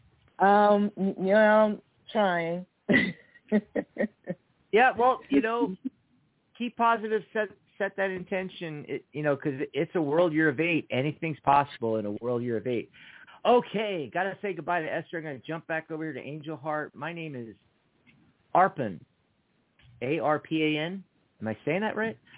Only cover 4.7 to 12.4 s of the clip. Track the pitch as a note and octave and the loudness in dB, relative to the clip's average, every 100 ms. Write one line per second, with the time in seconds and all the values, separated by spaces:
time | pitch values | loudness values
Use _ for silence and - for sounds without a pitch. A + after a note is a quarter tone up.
4.7 | G#3 B3+ G3+ B3+ B3 - C#4 A3 A#3+ C4+ | 4 4 4 2 2 2 2 2 0 -2
5.7 | F#3 - - _ _ _ _ _ - A#3+ | -4 -10 -12 _ _ _ _ _ -8 -6
6.7 | - A#3 A3+ G#3+ A3 D#3+ A3 G3 - _ | 0 2 2 0 -4 -2 -4 -4 -8 _
7.7 | - G3 - G3 F#3 F3+ F#3+ F#3+ - E3 | -6 -4 -2 -2 -4 -4 -4 -4 -8 -10
8.7 | D3+ - B2+ - D3 D3+ C#3 D#3 C3+ D3+ | -10 -8 -10 -8 -2 0 0 -2 -4 -4
9.7 | C3+ E3 F#3 D3 D#3+ F3+ D#3 D#3 B2+ E3+ | -4 -2 -2 2 2 2 4 2 2 0
10.7 | D#3 - B2 D3 - E3 C#3 C#3 C#3+ C#3 | -2 -2 -2 -2 -4 -6 -2 2 2 2
11.7 | - A2+ A2 G#2 G#2+ A#2+ A#2+ | -4 -2 -2 -4 -4 -4 -4